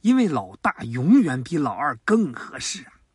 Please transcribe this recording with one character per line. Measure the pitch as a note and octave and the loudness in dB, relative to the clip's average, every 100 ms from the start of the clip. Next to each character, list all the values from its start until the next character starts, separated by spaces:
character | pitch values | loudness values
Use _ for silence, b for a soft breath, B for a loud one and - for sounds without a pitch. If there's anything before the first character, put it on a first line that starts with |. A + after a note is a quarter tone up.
因 | G#3 B3+ | 4 2
为 | A3 | 2
老 | C3 F#2+ - | -2 -6 -6
大 | - - | -6 -6
永 | A#2 A#2+ C#3 C4+ | -8 -2 4 6
远 | F3+ C3 | 6 -2
比 | B2 D#3+ | -4 -4
老 | C3+ | -4
二 | F#2+ D3 A#2 | -2 -4 -4
更 | - A3 F3+ | 0 0 0
合 | A#2 - C3 | -6 -14 -12
适 | - F#3+ | -12 -12
啊。 | C3+ _ _ | -16 _ _